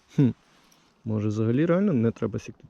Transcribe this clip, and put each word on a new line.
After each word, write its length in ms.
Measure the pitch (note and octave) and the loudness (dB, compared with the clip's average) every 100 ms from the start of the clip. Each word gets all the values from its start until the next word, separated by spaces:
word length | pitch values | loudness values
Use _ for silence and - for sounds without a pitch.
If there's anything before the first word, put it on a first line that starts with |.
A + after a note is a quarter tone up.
| _ - | _ 0
Хм. 120 | B2+ - _ _ _ _ _ _ | 2 0 _ _ _ _ _ _
Може, 240 | A#2 G#2+ G#2+ | -6 -2 -2
взагалі 380 | G#2+ A2 B2 E3 | -2 0 0 0
реально 260 | F3 G3+ | 0 2
не 180 | C3 A2+ | 2 0
треба 280 | - A2+ A2 | -2 -6 -6
сікти 260 | - - - | -10 -16 -18